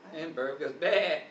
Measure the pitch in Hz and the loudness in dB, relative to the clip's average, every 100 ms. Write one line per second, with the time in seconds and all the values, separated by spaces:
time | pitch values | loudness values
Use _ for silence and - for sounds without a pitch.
0 | - 160 165 127 135 139 139 131 180 202 | -12 -8 -8 -4 -4 -2 -4 0 4 4
1 | 180 151 - | 4 0 -4